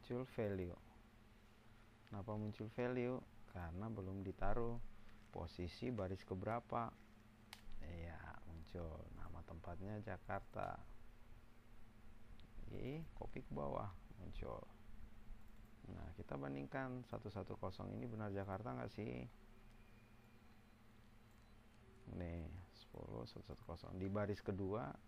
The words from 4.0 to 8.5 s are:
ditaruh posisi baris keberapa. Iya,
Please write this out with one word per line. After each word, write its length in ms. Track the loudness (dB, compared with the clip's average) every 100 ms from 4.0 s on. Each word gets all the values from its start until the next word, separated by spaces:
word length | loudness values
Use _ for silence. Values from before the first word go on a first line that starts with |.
| 0 0
ditaruh 540 | 0 6 10 10 10 4 0 -2 -8 -10 -6
posisi 580 | -2 -2 2 0 2 2
baris 320 | 4 4 2 2
keberapa. 640 | 2 4 2 4 2 2 -2 -14 -16 -16 -16 -12 -8 0 2
Iya, 380 | 2 0 -2 -2 -4 -6 -6